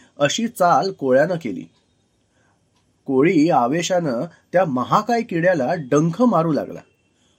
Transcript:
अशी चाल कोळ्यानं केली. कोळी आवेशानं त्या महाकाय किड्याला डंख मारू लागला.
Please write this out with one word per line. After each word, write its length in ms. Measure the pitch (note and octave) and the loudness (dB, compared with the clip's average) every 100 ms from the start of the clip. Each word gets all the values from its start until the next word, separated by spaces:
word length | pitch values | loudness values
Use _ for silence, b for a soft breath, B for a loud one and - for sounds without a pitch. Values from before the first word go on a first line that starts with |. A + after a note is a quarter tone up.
| B - | B -4
अशी 300 | C#3 - A3+ | -2 -2 -6
चाल 440 | - F3 D3 F#3+ | 0 2 2 0
कोळ्यानं 420 | - C3+ B2+ D#3+ E3+ | -4 0 2 2 -2
केली. 220 | A#2+ F#2+ - _ _ _ _ _ _ _ _ _ _ _ _ _ - | -6 -10 -14 _ _ _ _ _ _ _ _ _ _ _ _ _ -2
कोळी 440 | C3 D#3 F3 D#3+ | 2 4 4 2
आवेशानं 760 | D3 A#2+ D#3+ E3+ F#3 D#3+ A#2 E3 b _ | 2 2 0 -2 -2 -2 -4 -6 b _
त्या 120 | F3 | 0
महाकाय 580 | F#3 B2+ A#2+ E3+ G#3 A#3 | 0 -2 0 0 0 -2
किड्याला 520 | A#3 E3 F3 F3 B2+ | -2 -2 0 0 -2
डंख 480 | F3 C3 D3 E3 E3 | -4 -2 0 0 2
मारू 300 | B3 F3+ E3 | 2 2 0
लागला. 280 | C3+ F#2 E2 - _ _ _ _ | -2 -4 -12 -20 _ _ _ _